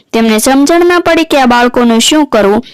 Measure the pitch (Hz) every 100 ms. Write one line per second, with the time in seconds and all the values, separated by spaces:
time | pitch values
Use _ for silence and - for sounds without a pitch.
0 | _ 226 226 214 254 269 285 339 349 349
1 | 349 330 320 294 254 240 240 247 240 226
2 | 226 302 294 220 196 214 -